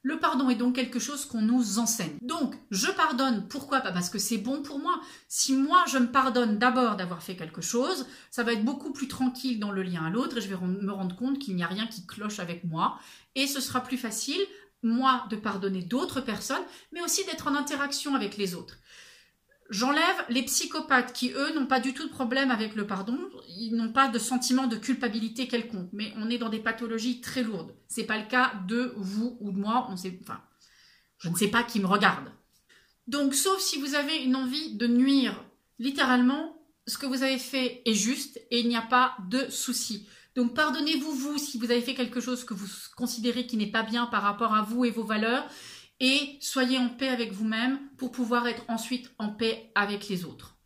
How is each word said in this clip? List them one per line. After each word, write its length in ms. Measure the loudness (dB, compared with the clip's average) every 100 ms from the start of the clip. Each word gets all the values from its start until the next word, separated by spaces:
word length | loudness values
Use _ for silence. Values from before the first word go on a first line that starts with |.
Le 160 | -4 0
pardon 300 | 2 4 4
est 40 |
donc 200 | 4 2
quelque 240 | 2 0 -2
chose 260 | -4 -6
qu'on 160 | -4 0
nous 380 | 4 4 4 2
enseigne. 400 | 2 0 -2 -6
Donc, 340 | -6 -2 -2 -4 -4
je 180 | 0 0
pardonne. 600 | 4 4 4 2 2 -2
Pourquoi ? 320 | -8 0 0
Bah, 100 | 2
parce 200 | -2 -2
que 80 | -2
c'est 180 | -2 -2
bon 240 | -2 -4
pour 180 | -4 -4
moi. 220 | -2 -2 -4 -20 _
Si 260 | -2 2
moi, 280 | 4 6 6 6
je 80 | 4
me 160 | 4
pardonne 460 | 4 4 4 4 4
d'abord 380 | 4 4 2 2
d'avoir 260 | -4 -6
fait 140 | -8 -10
quelque 260 | -8 -6
chose, 440 | 0 2 2 0 -6 -14 -10
ça 120 | -2
va 100 | 0
être 140 | 2 2
beaucoup 260 | 0 -6
plus 160 | -6 -6
tranquille 500 | 0 0 0 -2 -2
dans 120 | -2
le 120 | -2
lien 220 | -2 -2
à 60 | 0
l'autre 260 | 0 -2 -4
et 40 |
je 60 | -4
vais 80 | -2
ren-, 220 | -2 0
me 100 | -2
rendre 240 | -2 -4 -2
compte 220 | -2 -2
qu'il 180 | -2 -2
n'y 80 |
a 40 | -2
rien 180 | -2 -4
qui 200 | -6 -14
cloche 320 | -8 -6 -6
avec 260 | -6 -6
moi. 340 | -4 0 0 -2 -16 -20 _
Et 120 | -2 0
ce 160 | 0
sera 200 | -2 -4
plus 140 | -2 -4
facile, 440 | -4 -4 -4 -2 -2 -6 -20 _
moi, 420 | 0 2 4 2 0
de 60 | -6
pardonner 440 | -4 -2 -2 -2
d'autres 400 | -2 -2 0 -4
personnes, 420 | -4 -6 -4 -4 -4 -14 -14
mais 80 | -6
aussi 240 | -2 0
d'être 240 | -2 -4 0
en 60 |
interaction 600 | 0 0 -2 -2 -2 0
avec 220 | 0 0 -2
les 180 | -4
autres. 220 | -4 -12 -20 _ -20 -20 -20 _ _ _ _ -8
J'enlève 560 | 0 2 4 4 2 0
les 140 | 0
psychopathes 720 | 2 -2 -2 -6 2 2 2
qui, 160 | -4 -4
eux, 240 | 0 -2
n'ont 120 | 0 2
pas 140 | 2
du 140 | 0
tout 100 | -4
de 80 | -10
problème 380 | -4 -2 2 2
avec 240 | 0 -2
le 120 | -4 -4
pardon, 320 | -4 -4 -4 -6 -12 -18
ils 260 | -10 -4
n'ont 160 | -2 2
pas 180 | 4 4
de 100 | 2
sentiment 480 | 0 -2 2 2 2
de 100 | -2
culpabilité 720 | -2 0 0 -2 -4 -4 -2
quelconque, 400 | -2 -2 -6 -8
mais 180 | -8 -8 -4
on 100 | -4
est 80 | -2
dans 140 | -2
des 80 | -2
pathologies 640 | -2 -2 -4 -2 -2 -4
très 200 | -4 -2
lourdes. 320 | -2 -4 -8 -16 _
C'est 160 | -8
pas 140 | -2 -4
le 80 | 0
cas 260 | 2 2 0 -2
de 240 | -2 -2 -4
vous 400 | -4 -2 -4 -4
ou 120 | -6
de 60 | -2
moi, 280 | 0 0 0
on 80 | -8
sait, 240 | -8 -10
enfin, 200 | -12 -14 _ _ -20 _ _ _ _ _
je 140 | -4
ne 40 |
sais 140 | 2 4
pas 140 | 4
qui 180 | 2 0
me 60 | 4
regarde. 440 | 6 6 4 -8 -16 _ _ _ -20 _ _ -6
Donc, 280 | 0 2
sauf 240 | 4 2 2
si 220 | 2 -2
vous 140 | 0
avez 280 | 0 0 0
une 140 | 2 2
envie 380 | 2 -4 -6
de 120 | 0 4
nuire, 560 | 6 8 6 4 0 -12 _ _ -4
littéralement, 840 | -2 2 4 6 6 4 -4 -10 _ _ -10
ce 120 | -6
que 80 | -2
vous 160 | 0
avez 160 | 2 0
fait 420 | -2 0 0 0 0
est 80 |
juste 440 | 2 2 0 -4 -12 -2
et 100 | 0
il 80 | 2
n'y 80 | 0
a 60 |
pas 340 | 4 4 4 0 -2
de 180 | -2 -2
souci. 580 | -4 -4 -4 -4 -8 -12 -20 _ 0
Donc, 180 | 0
pardonnez-vous, 560 | 2 2 2 0 0 0
vous, 280 | -4 -2 -4
si 180 | -4 -4
vous 140 | 0
avez 100 | 0
fait 140 | 0
quelque 260 | -2 -2 -2
chose 240 | -4 -4
que 80 | -4
vous 160 | -8 -8 -12 -16 -6
considérez 500 | -6 0 0 0 -2
qui 100 | -2
n'est 160 | 0
pas 100 | 0
bien 220 | 0 0
par 180 | 0 2
rapport 320 | 0 0 2
à 60 | 2
vous 240 | 2 2
et 60 | 2
vos 140 | 0
valeurs, 440 | -2 0 2 0 -2 -14 -18 -18 -20 _
et 380 | 4 4 0 -8
soyez 360 | -4 0 2 2
en 120 | 0
paix 200 | 0 -2
avec 240 | 0 -2
vous-même 460 | -2 -2 0 0 0 -6 -8
pour 120 | -8
pouvoir 380 | -4 0 2 2
être 160 | -4 -4
ensuite 460 | -4 -2 -6 -6 -6
en 100 | -6
paix 420 | 0 -2 -2 -2 0
avec 320 | 0 -2 -4
les 160 | -6
autres. 320 | -6 -14 -20 _